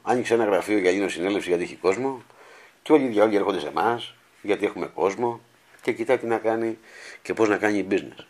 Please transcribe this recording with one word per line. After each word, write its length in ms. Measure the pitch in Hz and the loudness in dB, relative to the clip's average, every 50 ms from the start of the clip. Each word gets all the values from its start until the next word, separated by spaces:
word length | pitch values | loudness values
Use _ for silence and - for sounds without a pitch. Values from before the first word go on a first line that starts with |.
| - | -4
άνοιξε 300 | 107 123 123 104 - 117 | -2 -2 0 0 2 2
ένα 120 | 117 110 | 2 2
γραφείο 320 | 104 98 87 - 101 107 | 2 2 2 2 2 0
για 120 | 101 90 90 | 2 2 2
Ελληνοσυνέλευση 600 | 92 101 98 87 78 80 87 98 101 92 - 90 | 2 2 0 -2 -2 -2 -2 -2 -2 -2 0 0
γιατί 140 | 87 85 87 | 0 0 -2
είχε 120 | 87 87 | -4 -6
κόσμο, 480 | - - 92 95 120 131 135 131 117 - _ - - - - - - - - _ _ | -2 0 0 0 0 -2 -4 -6 -8 -14 _ -20 -20 -20 -20 -20 -20 -20 -20 _ _
και 100 | - - | 0 4
όλοι 120 | 156 147 131 | 4 4 4
οι 40 | |
διάολοι 280 | 123 107 101 107 113 101 | 4 2 4 4 4 4
έρχονται 240 | 98 90 101 95 85 | 2 2 0 -2 -2
σε 80 | 73 | -4
εμάς, 480 | 71 73 80 95 113 120 113 - - - _ _ _ _ _ | -4 -2 0 0 0 0 -2 -6 -12 -18 _ _ _ _ _
γιατί 240 | - 101 98 90 101 | -4 -4 -2 0 -2
έχουμε 200 | 92 - 92 73 | -4 -4 -4 -8
κόσμο, 560 | 73 - - 85 98 98 107 123 120 117 110 - _ _ _ _ _ - - | -8 -4 0 0 0 0 0 -4 -4 -4 -6 -14 _ _ _ _ _ -16 -8
και 100 | - 127 | -6 -6
κοιτά 260 | 107 107 113 135 127 | -4 -2 0 0 0
τι 80 | 117 120 | 0 0
να 120 | 117 113 | -2 -2
κάνει 400 | 107 110 113 113 113 113 113 110 - - - - - - - - - | 0 0 -2 -2 0 -2 -4 -6 -8 -14 -20 -20 -20 -20 -20 -20 -12
και 120 | - - 90 | -8 -4 0
πώς 160 | - 113 104 | 2 2 2
να 80 | 101 | 2
κάνει 300 | 92 107 104 104 98 90 95 | 2 2 0 0 0 0 0
business. 340 | 101 87 - - - - - | -2 -2 -2 -6 -16 -20 -20